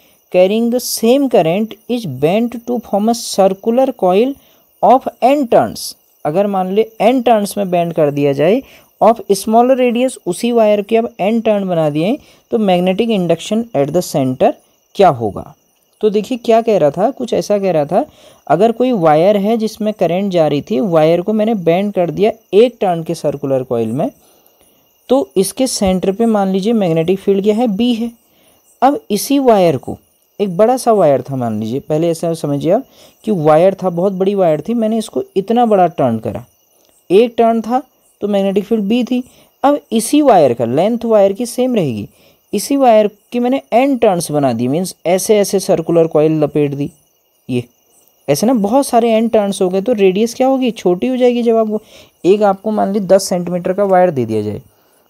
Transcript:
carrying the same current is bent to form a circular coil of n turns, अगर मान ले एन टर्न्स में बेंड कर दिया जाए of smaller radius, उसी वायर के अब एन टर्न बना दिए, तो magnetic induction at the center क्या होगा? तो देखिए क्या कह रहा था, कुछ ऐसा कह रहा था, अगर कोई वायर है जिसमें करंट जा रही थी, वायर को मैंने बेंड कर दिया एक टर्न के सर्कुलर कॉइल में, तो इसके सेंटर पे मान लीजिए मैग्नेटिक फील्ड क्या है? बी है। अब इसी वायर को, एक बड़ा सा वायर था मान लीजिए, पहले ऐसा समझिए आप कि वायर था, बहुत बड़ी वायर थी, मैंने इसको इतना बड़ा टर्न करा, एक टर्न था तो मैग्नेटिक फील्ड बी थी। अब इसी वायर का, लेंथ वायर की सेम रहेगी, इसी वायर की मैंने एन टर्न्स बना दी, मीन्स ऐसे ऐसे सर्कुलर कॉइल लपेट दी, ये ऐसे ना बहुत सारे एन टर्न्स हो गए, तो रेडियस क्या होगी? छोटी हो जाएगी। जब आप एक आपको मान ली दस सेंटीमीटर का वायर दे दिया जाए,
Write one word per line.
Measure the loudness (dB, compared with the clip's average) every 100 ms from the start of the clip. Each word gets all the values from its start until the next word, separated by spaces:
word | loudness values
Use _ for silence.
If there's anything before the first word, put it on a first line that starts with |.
| _ _ _
carrying | 2 2 2 -2
the | -2
same | -4 -2 2 2 2
current | 2 2 0 -4 -8 -8
is | -8 -6 -4
bent | -2 0 -2 -6
to | -8 -8
form | -4 -2 -2
a | -2
circular | -4 0 0 0 -2 0 0 0
coil | 0 2 0 -4 _ _ _ _
of | 2 2 0 -2
n | 2 2 2
turns, | 2 0 -4 -14 -16 _ _ -4
अगर | -2 -2
मान | -2 -2
ले | -2 -2 0
एन | 0 2
टर्न्स | 2 0 0 -4
में | -2
बेंड | -2 -2
कर | 0 0
दिया | 0 0
जाए | 2 2 0 -2 -18 _ 0
of | 2 2 0
smaller | -4 0 2 4 2
radius, | 0 0 -2 -4 -8
उसी | -4 -2
वायर | 2 2 0
के | 0 -2
अब | -2 -4
एन | -2 0
टर्न | 0 -2 -2
बना | -2 -2
दिए, | -2 -2 -4 -8 _ -6
तो | -2
magnetic | 0 2 0 0 0 0
induction | 0 -2 -2 -6 -4 -4
at | -2
the | -2 -2
center | -2 -2 0 -2 -2 _ _ _ 2
क्या | 2
होगा? | 2 -4 -8 -14 -20 _ _ _ _
तो | -2
देखिए | -2 -4 -4
क्या | 0 0
कह | 2 2
रहा | 0
था, | 0 -2
कुछ | -4 -4
ऐसा | -4 -2 -2
कह | 0
रहा | -2 0
था, | -2 -4 _ -20 _ -2
अगर | 2 2
कोई | 2 0
वायर | 2 2 4 4 2
है | 0 -2
जिसमें | -4 -4 -6
करंट | -2 -2 -2 -2
जा | 0 0
रही | 0
थी, | -2 -4
वायर | 0 2 2 2
को | 0
मैंने | -2 0 -2
बेंड | 0 0 0
कर | -2 -2
दिया | 0 -2 -2 _
एक | 2 2 2
टर्न | -4 -2
के | -4 -6
सर्कुलर | -6 -4 -2 -2
कॉइल | -2 -4 -2
में, | -4 -6 -8 _ _ _ _ _ _ _ _ -2
तो | 0 0 -2
इसके | -2 -2 -4
सेंटर | -2 -2 0 -2
पे | -2 0
मान | 0 0
लीजिए | -2 0
मैग्नेटिक | 0 0 0 0 -2
फील्ड | 0 0
क्या | 0 0
है? | 0
बी | 0 -2
है। | -2 -6 -10 _ _ _ _ _ 0
अब | 0 0 -4
इसी | -4 0 0
वायर | 4 4 4 0
को, | -6 -14 _ _ _ -6
एक | -4 0
बड़ा | 2 2
सा | 0
वायर | 2 4 2
था | -2 -6
मान | -4 -4
लीजिए, | -4 -6
पहले | -4 -2 -2
ऐसा | -2 -4
समझिए | -4 -4 -2 0
आप | -2 -2 _ -20 _
कि | -4
वायर | 0 4 4 4 0
था, | -4
बहुत | -2 -2
बड़ी | -2 -2 0
वायर | 0 0
थी, | -2
मैंने | -2 -2 -2
इसको | -4 -8 -6 -6
इतना | -2 0 2
बड़ा | 2 2
टर्न | 0 -2 -2
करा, | -6 -10 -14 _ _ _ _ _ 0
एक | 2 2 2
टर्न | 0 0
था | -2 -4 -6 _ _ _
तो | -4
मैग्नेटिक | -2 0 -2 -2
फील्ड | -2
बी | 0 -2
थी। | 0 -4 -6 _ _ _
अब | 0 0 -2
इसी | -4 0 2
वायर | 4 6 4
का, | 2 -2
लेंथ | 0 0 -2 0
वायर | 2 2
की | 0 -6
सेम | -4 -2 -2
रहेगी, | -2 -4 -10 _ _ _ _
इसी | -6 -2 0
वायर | 4 4 2 -4 _
की | -4
मैंने | -2 -4 -2
एन | 0 0 2
टर्न्स | 0 0 -2
बना | -2 0
दी, | 0 -2
मीन्स | -2 -4 -6 -2
ऐसे | 0 2 0
ऐसे | 0 -2
सर्कुलर | 0 -2 0 2 2
कॉइल | 2 2 2
लपेट | 0 0 -2
दी, | -4 -8 -10 _ _ _ _ -6
ये | -6 -6 _ _ _ _ _ -4
ऐसे | 0 0
ना | 0
बहुत | 2 0 0
सारे | 0 2
एन | 2 2
टर्न्स | 0 0 -2
हो | -2
गए, | -2
तो | -2
रेडियस | 2 2 2 -2
क्या | 0 0
होगी? | 0 -2
छोटी | -2 -2 -2 -2
हो | 0
जाएगी। | 0 2
जब | 2 2
आप | 0 -4 -8 -20 -20 _ 2
एक | 2
आपको | 2 0 -4
मान | -2 -2
ली | -2
दस | 2 2 2
सेंटीमीटर | -4 -4 -4 -4
का | -2
वायर | 2 2 2
दे | 0 -2
दिया | -2
जाए, | -4 -8 -12 _ _ _